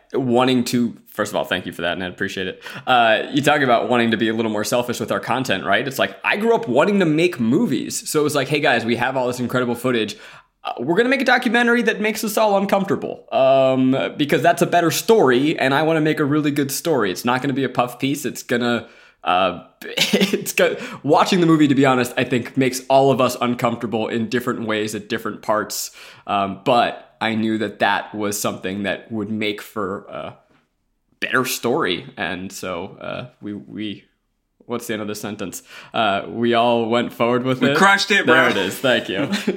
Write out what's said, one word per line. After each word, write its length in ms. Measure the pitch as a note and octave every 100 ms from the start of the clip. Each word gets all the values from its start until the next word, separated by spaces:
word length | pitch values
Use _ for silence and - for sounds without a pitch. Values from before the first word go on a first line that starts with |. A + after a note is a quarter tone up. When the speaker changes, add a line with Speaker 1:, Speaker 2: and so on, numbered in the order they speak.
| _
Speaker 1:
wanting 540 | B2 C3 A#2+ B2+ B2+ A#2
to, 320 | B2 A#2 G2+ -
first 240 | - G2+
of 60 | F2
all, 80 | -
thank 200 | F2+ F#2
you 60 |
for 120 | E2
that, 100 | E2+
and 100 | F2
I 40 | F2+
appreciate 400 | - F#2+ F#2+ F#2
it. 160 | - - - -
Uh, 420 | B2 A#2 G#2+ -
you 100 | C#3
talk 200 | C#3 D3
about 260 | C3 A#2 G#2+
wanting 240 | A#2+ A2+
to 60 | A2
be 100 | A2
a 60 |
little 180 | A2 A2+
more 140 | G#2 G#2+
selfish 340 | B2 B2 A2+
with 120 | G#2+
our 100 | G2+
content, 420 | - B2 C3 F#2+
right? 240 | D2+ G#2 C3+
It's 120 | -
like, 180 | G2 - G2
I 100 | F#3+
grew 180 | A3+
up 140 | A3+ -
wanting 320 | A#2+ F3+ G3+
to 60 | E3+
make 340 | D3+ F3 -
movies. 720 | A2+ D3+ A3+ C3 - - -
So 100 | D3+
it 40 |
was 120 | D3 C#3+
like, 140 | C3+
Hey 100 | D3+
guys, 240 | D3 A#2
we 140 | A2+ A#2
have 180 | B2+ C3
all 120 | B2
this 120 | B2
incredible 360 | A#2+ B2+ A#2+ A#2
footage. 420 | C3 A#2+ G#2+ - - - _ _
Uh, 100 | - -
we're 160 | B2+ F3
gonna 120 | B3
make 140 | C4
a 40 | C4
documentary 560 | B3+ B3 A#3 A#3+ A#3+
that 180 | A3+ F#3+
makes 240 | G#3+ G#3+ A3
us 120 | G#3+
all 200 | G#3+ G3
uncomfortable, 720 | G3 G3 F#3+ C#3+ - - -
um, 800 | A2+ C3 C3+ C3 C3 C3 C3 F#2 -
because 240 | D3 D#3+
that's 200 | E3 E3
a 60 | E3+
better 240 | F3 E3
story, 640 | C#3 - A3+ C#3 B2 D3 -
and 160 | C3
I 100 | C#3
wanna 180 | D#3 D#3+
make 180 | D#3 D3
a 60 | C#3+
really 260 | D3+ D3
good 200 | C#3 C3+
story. 380 | - E3+ C#3+ G2+
It's 140 | -
not 180 | A#2+ B2+
gonna 120 | C#3
be 100 | C3+
a 60 | B2
puff 300 | B2 A#2+ -
piece. 260 | C3+ D3 A#2+
It's 180 | -
gonna, 440 | - A#2+ A#2+ A#2 - - - _
uh, 420 | - F2+ F#2+ E2+ -
<laughs> 80 | _
it's 720 | - - - G#3 F#3+ G3+ -
go-, 240 | - F3 - - -
watching 380 | C3+ F3 G#3 F#3
the 60 | E3
movie, 200 | D#3+ D3
to 80 | C3+
be 100 | C3+
honest, 280 | B2+ A#2+ -
I 80 |
think 320 | B2 B2+ A2+ -
makes 260 | C3 - -
all 240 | C3+ C3+
of 80 | A#2+
us 160 | B2 -
uncomfortable 640 | A#2+ A#2+ B2 A2+ A2+ A2 A2
in 220 | A2+ G#2+
different 360 | A#2+ B2 A2+ G#2+
ways 280 | G#2+ G#2+ G#2+
at 140 | -
different 320 | A2 G#2+ -
parts. 500 | - G#2+ G2 - - - - - -
Um, 360 | G2+ G2 F#2+
but 520 | - B2+ F2+ - - _
I 160 | A2 A2
knew 220 | A2 A2
that 220 | G#2 -
that 340 | G#2 G2 -
was 260 | G#2+ G#2 G2+
something 440 | A2+ G2 F#2 G2+
that 280 | G2 E2+ -
would 180 | A2 G#2
make 300 | G#2+ G#2+ G#2
for 440 | - A2 F#2+ G2 -
a 320 | D2 F2 - _ _ _ _ _ _ _ _
better 260 | - B2+ B2
story. 600 | - A#2 D3+ G2+ E2+ - -
And 360 | F2 F#2 F#2
so, 460 | - F#2 F2 G2 -
uh, 300 | - F#2 B2+ -
we, 120 | G#2
we, 520 | G#2 - G#2 G#2+ G2+ _ _ _ _ _ _ -
what's 220 | A#2 A#2
the 60 |
end 80 | G#2+
of 60 | G#2
the 80 | G#2
sentence? 480 | G#2 G#2+ F#2+ - - - -
Uh, 320 | A#2 A2 G2 -
we 260 | G#2 A#2+
all 360 | A#2 A#2+ A#2 A2
went 240 | A#2+ -
forward 300 | - A#2+ B2
with 180 | C3 B2+
Speaker 2:
We 100 | C#3
Speaker 1:
it. 60 | D3
Speaker 2:
crushed 340 | G3 - -
it, 140 | G3+ C#3+
Speaker 1:
There 100 | C3
Speaker 2:
bro. 140 | B2
Speaker 1:
it 80 | G2+
is. 200 | F#2 -
Thank 320 | C3 A#2 -
you. 200 | F#2+ G2 G3+ -